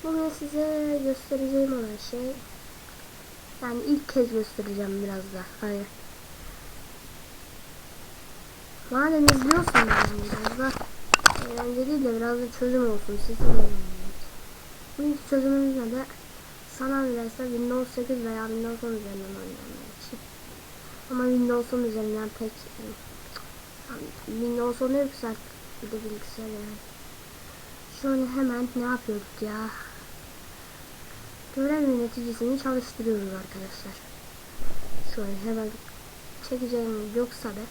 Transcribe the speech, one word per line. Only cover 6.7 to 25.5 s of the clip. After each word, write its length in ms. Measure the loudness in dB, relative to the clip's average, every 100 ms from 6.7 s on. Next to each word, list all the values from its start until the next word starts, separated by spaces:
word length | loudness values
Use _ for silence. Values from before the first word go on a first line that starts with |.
| -14 -14 -16 -16 -16 -16 -16 -16 -16 -16 -16 -16 -16 -16 -16 -16 -16 -16 -16 -16 -16 -4
madem 340 | 0 4 8
izliyorsanız 640 | 8 8 4 4 4 4 4
yani 340 | 4 2 0
biraz 340 | -4 -4 -4 -2
da 120 | -2 -4 -8 -8 -2 4 4 4
eğlence 420 | -2 -4 -4 -2 -2
değil 180 | 0
de 120 | 0 0
biraz 220 | 0 -2
da 60 | -4 -2
çözüm 240 | 2 4 4
olsun, 280 | 2 2 2 2
siz 120 | 12
de 40 |
oynayın. 260 | 12 12 12 12 4 0 -2 -4 -8 -10 -14 -16 -16 -16 -14 -2
Bugünkü 200 | -2 -2 0
çözümümüz 460 | 2 4 4 4 0
ne 160 | -2
de? 120 | -4 -6 -12 -16 -18 -18 -18 -16 -6
Sanal 260 | -2 0
Üniversite 400 | 0 -2 -4 -6
Windows 500 | -4 -2 0 -2 -2
sekiz 300 | -6 -4 -4
veya 220 | -4 -6 -4
Windows 380 | -4 -4 -6
on 40 | -6
üzerinden 460 | -6 -8 -10 -10 -10
oynayanlar 480 | -12 -12 -14 -14 -16 -16
için. 180 | -14 -14 -14 -18 -18 -18 -18 -18 -16 -16 -6
Ama 140 | -2
Windows 480 | 2 4 4 2 0
on 100 | 0
üzerinden 440 | 0 -2 -4 -4 -6 -6
pek... 140 | -8 -8 -16 -14 -14 -14 -16 -16 -16 -16 -16 -18 -18 -18 -14
Yani, 160 | -12 -12 -12 -10
Windows 560 | -4 -2 0 -2 0
on'a 200 | 0 2
yükselt 340 | 0 -4 -8 -8 -12